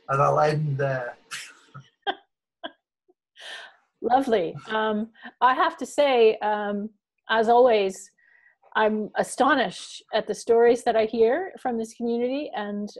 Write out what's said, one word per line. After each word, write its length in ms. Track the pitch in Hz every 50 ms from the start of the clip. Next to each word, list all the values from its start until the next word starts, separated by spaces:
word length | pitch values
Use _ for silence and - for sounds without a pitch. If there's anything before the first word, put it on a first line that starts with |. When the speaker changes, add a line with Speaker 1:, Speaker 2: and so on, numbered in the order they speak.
| - -
Speaker 1:
and 100 | 135 139
I'll 180 | 143 143 143 151
end 380 | 151 151 151 151 156 147 135
there. 400 | 135 139 135 131 127 120 123 - _ _ - - - - - - _ _ _ _ - _ _ _ _ -
<laughs> 2000 | 392 - - _ _ _ _ _ _ _ - - - _ _ _ _ _ _ _ _ _ _ _ _ _ _ - - - - - - _ _ _ _ _ -
Speaker 2:
Lovely. 520 | - 233 247 269 269 247 220 196 165 160 - 147 -
Um, 420 | - 220 220 214 214 214 208 226 226 _ - - 240 _ -
I 140 | 233 254 254
have 240 | 320 359 311 320 -
to 80 | 262
say, 500 | - - 302 294 277 262 240 226 220 - -
um, 500 | - 208 214 208 208 202 208 202 208 214 _ _ _ _ _ _ _ -
as 180 | 220 233 220 226
always, 600 | 240 240 254 247 220 208 196 190 190 - - - _ _ _ _ _ _ _ _ _ _ _ _ -
I'm 320 | 214 214 214 214 214 208 - -
astonished 880 | - 185 - - - 247 269 302 262 214 180 - - - - - - _ -
at 140 | - 214 214
the 80 | - 202
stories 500 | - - - 233 233 240 240 254 240 -
that 120 | 247 220
I 100 | 226 214
hear 480 | 220 247 226 226 226 262 339 381 370 - 233
from 200 | - 262 233 226
this 160 | 226 226 -
community 560 | - 233 233 233 233 240 247 269 285 302 - -
and, 360 | 214 208 208 208 208 208 208 -